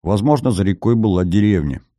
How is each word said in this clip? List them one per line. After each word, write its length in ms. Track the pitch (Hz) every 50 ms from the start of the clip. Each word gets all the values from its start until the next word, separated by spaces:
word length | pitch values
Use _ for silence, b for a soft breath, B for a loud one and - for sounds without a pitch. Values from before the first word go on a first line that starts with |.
Возможно, 480 | - 82 104 101 104 147 151 131 123 135
за 120 | 107 90
рекой 320 | 98 98 95 - - 113 120
была 300 | 113 110 107 92 90 92
деревня. 580 | 87 87 104 104 104 101 87 73 71 65 64 _ _ _